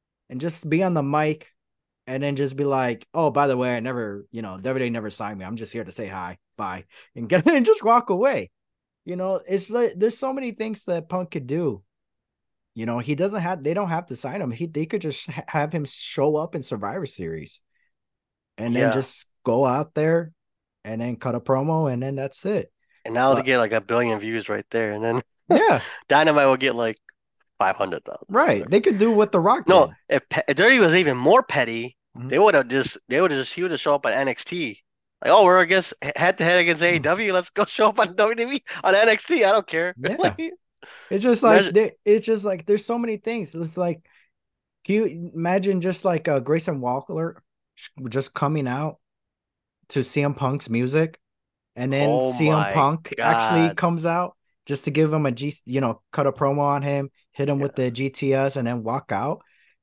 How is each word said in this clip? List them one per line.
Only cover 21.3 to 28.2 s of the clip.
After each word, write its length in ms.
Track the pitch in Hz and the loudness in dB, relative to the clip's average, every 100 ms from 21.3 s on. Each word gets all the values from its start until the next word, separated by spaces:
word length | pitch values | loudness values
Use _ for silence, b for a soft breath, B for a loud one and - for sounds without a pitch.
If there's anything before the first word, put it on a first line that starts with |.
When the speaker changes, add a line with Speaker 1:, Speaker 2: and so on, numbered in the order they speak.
Speaker 1:
a 60 | 117 | -4
promo 520 | 127 131 151 160 147 | 0 0 0 0 -2
and 100 | 123 | -2
then 140 | 135 135 | -6 -6
that's 280 | 135 - 190 | -8 -8 -6
it. 260 | 208 - _ _ _ | -4 -6 _ _ _
Speaker 2:
And 100 | 113 | -6
now 200 | 117 135 | 0 2
to 80 | 120 | 4
Speaker 1:
But 0 | |
Speaker 2:
get, 160 | 127 127 | 2 2
like, 140 | 110 | 2
a 80 | 110 | 0
billion 380 | 98 120 120 110 | 0 0 0 -2
views 280 | 110 113 104 | -4 -6 -4
right 160 | 104 - | -6 -4
there, 220 | 117 107 | -4 -2
and 100 | 104 | -2
then 180 | 117 123 - _ - | -2 -2 -6 _ 2
<laughs> 0 | |
Speaker 1:
Yeah. 340 | 285 440 120 B B - | 4 6 2 B B 2
Speaker 2:
Dynamite 380 | 143 156 147 135 | 4 6 6 4
will 100 | 131 | 4
get, 180 | 135 117 | 0 0
like, 220 | 113 110 _ _ _ _ _ - | -2 -4 _ _ _ _ _ -2
five 180 | 95 95 | 0 0
hundred 280 | 95 82 | -4 -4
thousand. 220 | - - | -10 -16